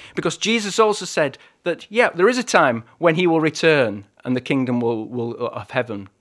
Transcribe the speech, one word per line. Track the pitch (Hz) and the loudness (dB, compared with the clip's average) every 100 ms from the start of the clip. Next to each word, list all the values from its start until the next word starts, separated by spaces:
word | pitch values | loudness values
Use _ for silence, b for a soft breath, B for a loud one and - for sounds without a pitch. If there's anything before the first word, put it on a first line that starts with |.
| B | B
Because | B 165 - | B -4 -4
Jesus | 196 233 202 196 | -2 -2 -2 2
also | 220 202 | 2 0
said | 180 - 143 - b b | -4 -2 -2 -4 b b
that, | 180 160 - | -8 -8 -4
yeah, | 220 226 | 0 0
there | 170 202 | 4 2
is | 254 | 2
a | |
time | - 190 143 113 - b | 2 4 4 0 -6 b
when | 165 160 | 2 4
he | 175 | 2
will | 160 | 2
return | 156 - 165 151 113 104 - _ | 0 2 2 4 2 -2 -14 _
and | 127 | -4
the | 127 | -4
kingdom | - 135 127 120 | -2 -2 0 0
will, | 117 113 107 | 0 -2 -6
will, | 123 117 117 | -6 -6 -6
of | 120 120 101 | -8 -8 -6
heaven | 131 117 101 98 _ | -6 -4 -8 -12 _